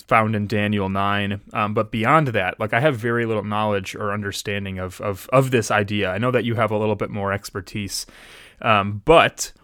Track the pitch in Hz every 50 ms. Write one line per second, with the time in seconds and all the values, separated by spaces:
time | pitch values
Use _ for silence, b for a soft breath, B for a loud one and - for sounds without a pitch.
0 | - - 127 113 110 110 110 104 104 98 113 104 104 104 107 101 95 95 95 98
1 | 98 101 101 101 101 98 101 98 - - - 117 107 104 107 117 107 - - 113
2 | 110 120 147 160 151 131 110 104 92 90 - - 110 - 120 120 139 156 135 110
3 | 113 120 117 117 117 113 113 104 - 107 104 107 107 107 104 98 92 - - -
4 | 107 101 101 104 104 101 95 - - 107 101 101 101 95 95 92 92 92 92 -
5 | 98 104 98 90 - - - 131 135 131 127 120 107 - 110 107 104 98 107 104
6 | 98 92 92 101 120 127 123 120 - 117 113 113 113 104 110 104 107 107 107 101
7 | 110 - - 104 98 98 98 101 - - - 101 92 - - 110 101 95 - -
8 | - B B B B B B B B B B B - 120 110 101 98 104 104 104
9 | - 151 165 160 - - - - - - - -